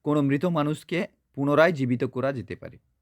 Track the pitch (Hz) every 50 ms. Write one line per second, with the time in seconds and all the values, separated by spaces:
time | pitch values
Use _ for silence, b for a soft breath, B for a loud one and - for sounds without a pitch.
0 | - 151 147 151 143 135 139 143 185 180 170 156 147 147 156 - - - 180 170
1 | 190 - _ _ _ _ _ 139 139 143 147 143 160 180 170 131 135 123 127 117
2 | 139 123 - 127 123 135 143 117 95 - 87 - - 87 - - _ _ _ _